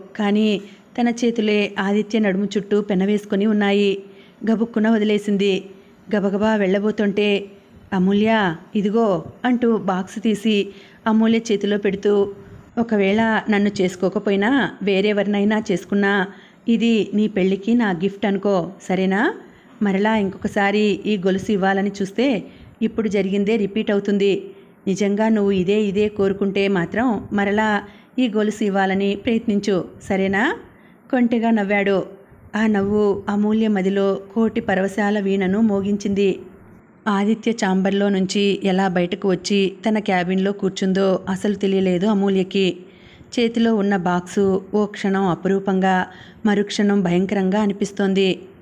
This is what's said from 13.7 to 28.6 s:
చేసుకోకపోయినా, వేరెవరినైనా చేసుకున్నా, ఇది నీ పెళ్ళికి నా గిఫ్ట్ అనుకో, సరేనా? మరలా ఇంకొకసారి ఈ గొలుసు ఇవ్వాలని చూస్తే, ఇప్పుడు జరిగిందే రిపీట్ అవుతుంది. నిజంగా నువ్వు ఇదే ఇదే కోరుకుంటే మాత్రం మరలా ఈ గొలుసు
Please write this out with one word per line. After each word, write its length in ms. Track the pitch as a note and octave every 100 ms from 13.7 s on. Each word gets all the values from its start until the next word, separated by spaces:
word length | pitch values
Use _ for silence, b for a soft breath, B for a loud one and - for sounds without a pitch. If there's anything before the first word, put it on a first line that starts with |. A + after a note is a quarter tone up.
| G3+
చేసుకోకపోయినా, 920 | F3+ F3+ F#3 G#3 G3+ G3 G#3 C4+ F#3 -
వేరెవరినైనా 800 | F#3+ F#3+ G#3 G#3 G3 G3+ G#3 A3 A3
చేసుకున్నా, 540 | F3 - G3+ G3 G3+ F#3+ B B B -
ఇది 420 | A3+ A#3 A3+ F#3
నీ 140 | G#3 G#3+
పెళ్ళికి 460 | G#3 F#3 F#3+ G#3
నా 160 | A#3+ G#3+
గిఫ్ట్ 360 | E3+ G3 G3 G#3
అనుకో, 440 | G3 G3+ F#3+ E3 - -
సరేనా? 460 | F#3 F#3+ F#3+ D4+ A4+ B B B -
మరలా 340 | G#3 F#3+ G#3+ A3
ఇంకొకసారి 840 | G3 F#3 G#3 G#3 G3 G#3 G#3+ F#3+ -
ఈ 100 | G#3+
గొలుసు 360 | F#3+ F#3+ F#3+
ఇవ్వాలని 380 | G3+ F#3+ G3 G3+
చూస్తే, 540 | G3 F#3+ - C4+ G#3 - B B B
ఇప్పుడు 260 | A3+ - G#3+
జరిగిందే 480 | G3+ F#3+ G3+ G3+ A3+
రిపీట్ 340 | G3 A3 G#3+
అవుతుంది. 540 | G3+ G3+ G3+ G3 F3+ - B B B -
నిజంగా 420 | F#3 G#3 G3+ A3
నువ్వు 220 | A3 G3+
ఇదే 320 | G3 F3+ G#3+
ఇదే 260 | G#3 F#3+ G#3
కోరుకుంటే 600 | G#3 G3 G3 G3+ G3 G3
మాత్రం 600 | F#3+ E3+ G3+ B3+ G3+ -
మరలా 500 | G#3 G3+ G3+ A3 G#3 G3+ B B -
ఈ 100 | B3+
గొలుసు 360 | G#3+ G#3+ G#3